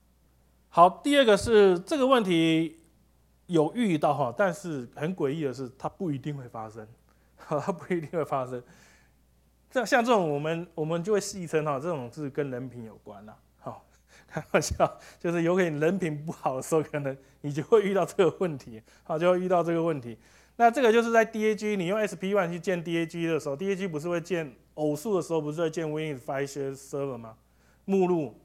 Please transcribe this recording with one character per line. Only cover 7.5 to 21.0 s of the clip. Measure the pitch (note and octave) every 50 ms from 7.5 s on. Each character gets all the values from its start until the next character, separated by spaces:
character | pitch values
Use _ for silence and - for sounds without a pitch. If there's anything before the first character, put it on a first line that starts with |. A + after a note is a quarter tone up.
| D#3+ C#3+ - -
不 | F#3+ E3 - -
一 | F#3 E3+
定 | D#3 C#3
会 | - E3+ C#3+
发 | - D3+ C3+ B2+
生。 | B2 B2+ B2 B2 - - - - _ _ _ _ _ _ _ _ _ _ _ _ _ _ _ _ _
像， | - C4 A#3
像 | - C#4+ B3
这 | A3+ B3
种 | A#3+ G#3 F3 D#3
我 | D3 C#3+
们， | D3 D#3 E3 E3 F3 F3 -
我 | -
们 | D3+ D#3 E3+ E3+ E3
就 | G#3
会 | G#3+ G3
戏 | F#3+ - - G3 F3
称 | D#3 - D#3 D3+
哈， | D#3 C#3+ C3
这 | C#3+ F3+
种 | E3+ C#3 B2 A#2
是 | A2 D#3 D3+ C#3
跟 | - D3+ C#3+ C#3
人 | B2+ B2 C3 C3
品 | A#2+ B2 A2+
有 | A2 G2+ - _
关 | G#2+ G#2 G2 G#2
啦。 | G#2+ A2 - _ _ _ _
好， | - B2+ A2+ - - _ _ _ _ _ - - _
开 | _ - D#3 - -
玩 | - F3+
笑， | D3+ - - - F3 - - - - - - _
就 | - F3
是 | E3+ F3
有 | E3 E3 F3+
可 | F#3+
能 | F#3 E3+ D3+ D3
人 | D3+ E3 F#3+ F#3+
品 | F#3 D#3+ D3+ D3 D3+
不 | E3
好 | - - - D3+ C3
的 | C3
时 | B2+ - E3
候， | D#3+
可 | D3 - - D3
能 | C#3+ C3+ C3+ C3+ - _ _ _
你 | - D3
就 | C#3+ D3+ C#3+
会 | - A#3 A3
遇 | G3+ F#3+
到 | G3 G3 E3+
这 | D3 - - F#3+
个 | D#3 - -
问 | F#3+ F3 D3+
题， | C3 - B2+ A2+ A2 - _ - _
好， | _ - E3 D#3
就 | F3 F3+
会 | F3+ F3+
遇 | F#3
到 | F3+ F#3 F3
这 | E3 E3+ E3+
个 | E3
问 | E3 E3+ D#3+ C#3
题。 | A#2+ A#2+ A2 - _ _ _ - _ _ _
那 | - A#3 A#3
这 | A#3 D4+
个 | C4 A3
就 | A3 A#3